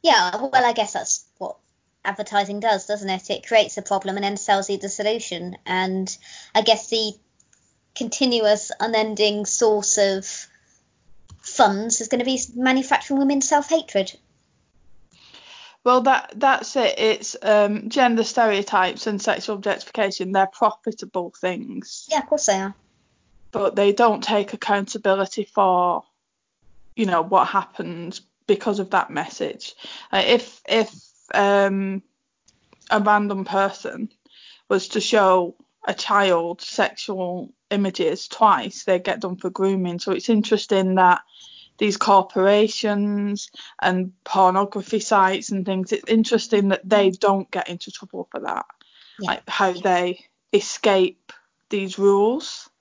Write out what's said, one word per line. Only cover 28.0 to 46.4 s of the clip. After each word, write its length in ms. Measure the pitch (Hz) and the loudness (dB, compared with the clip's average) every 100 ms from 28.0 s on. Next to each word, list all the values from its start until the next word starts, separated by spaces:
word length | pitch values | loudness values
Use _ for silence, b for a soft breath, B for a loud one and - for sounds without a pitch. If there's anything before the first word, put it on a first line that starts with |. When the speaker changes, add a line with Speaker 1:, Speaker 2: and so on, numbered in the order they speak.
| 170 - _ _ - | -12 -14 _ _ 0
Speaker 2:
because 340 | 202 233 202 | 0 2 -2
of 120 | 185 | 0
that 180 | 190 - | -2 -2
message. 680 | - 165 - - - - - B B B | -6 -8 -8 -8 -8 -16 -18 B B B
Uh, 100 | 196 165 | 0 2
if, 360 | 233 - - - | 2 0 -18 -2
if, 260 | 226 208 - _ _ _ | 0 0 -8 _ _ _
um, 680 | - 202 202 196 196 196 190 _ _ _ _ _ _ _ _ - | 0 4 4 2 0 -4 -6 _ _ _ _ _ _ _ _ -2
a 80 | 214 | 0
random 460 | 208 208 202 196 185 | 4 2 2 -6 -2
person 640 | 196 196 - - - 220 _ _ b b b _ | 0 0 -4 -12 -10 -12 _ _ b b b _
was 220 | 196 - | -2 0
to 120 | 220 | -6
show 540 | - 220 190 185 175 - _ _ - | 2 4 6 4 2 -8 _ _ -8
a 60 | |
child 680 | 180 - 202 196 170 170 170 | -6 0 2 4 2 0 -8
sexual 920 | - - 202 - - 190 180 180 - _ _ | -10 -2 -2 -4 -10 -6 -6 -6 -10 _ _
images 560 | 202 196 185 160 185 - | -2 -2 0 -2 -2 -8
twice, 560 | - 214 160 180 - | 2 4 4 -2 -8
they 160 | - 185 | -2 0
get 220 | 185 220 | 0 -6
done 160 | 190 180 | -6 -6
for 120 | 185 | -8
grooming. 500 | 185 196 190 180 170 | -2 0 0 -2 -4
So 120 | - | -4
it's 180 | 190 - | -4 2
interesting 680 | 220 214 214 - 196 185 185 | 0 2 -2 2 0 2 4
that 260 | 180 175 _ B B B B _ | 6 4 _ B B B B _
these 180 | 208 202 | -2 0
corporations 1600 | - 196 190 202 190 208 214 - 214 202 208 202 202 202 - B B B | 4 4 4 2 4 4 2 0 -2 0 0 -2 -2 -6 -10 B B B
and 300 | 180 185 185 _ - | 0 0 -4 _ -4
pornography 760 | 196 185 185 202 202 202 214 | 4 4 4 -2 -6 -4 -4
sites 520 | - 208 190 190 - | 2 4 4 0 -6
and 140 | 196 185 | -6 -4
things, 280 | 190 185 | -4 -2
it's 160 | - - | -4 2
interesting 600 | 220 220 226 | 2 4 0